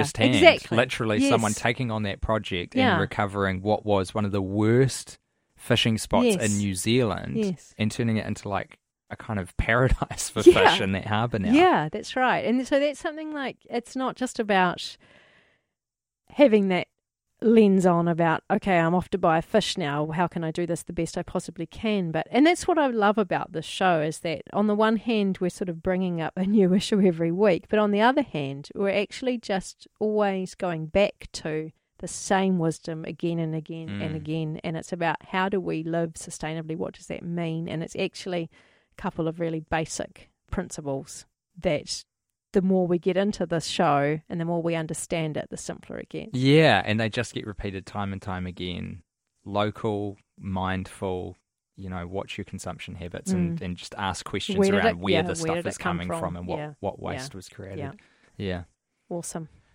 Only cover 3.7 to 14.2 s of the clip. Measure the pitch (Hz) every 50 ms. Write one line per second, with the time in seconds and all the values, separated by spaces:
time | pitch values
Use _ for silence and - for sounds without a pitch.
3.7 | 107 - - 104 104 98 95 - - 110 104 101 95 101 95 95 98 104 107 110
4.7 | 117 123 135 131 - - - - - - _ _ _ _ _ _ _ - - -
5.7 | 123 110 - 123 110 107 - - - 101 247 240 - - 110 107 104 101 101 101
6.7 | 95 90 - 110 117 127 127 107 90 90 - - - - 214 196 180 - - -
7.7 | - - 107 107 - - 120 117 113 110 - - 107 - - 104 101 95 - -
8.7 | - _ _ _ _ _ _ - - - - - 113 101 90 - - - - -
9.7 | 113 123 131 127 - - - - - - - - - - - 349 359 - 480 427
10.7 | - - 104 95 98 95 - 107 107 107 117 123 120 107 92 - 240 294 359 370
11.7 | 311 180 151 156 - 214 - - - 262 254 247 196 156 - - 233 254 262 -
12.7 | 302 277 285 294 277 - - 349 302 311 311 311 311 294 269 247 240 _ _ -
13.7 | - 240 233 - - 262 262 247 175 -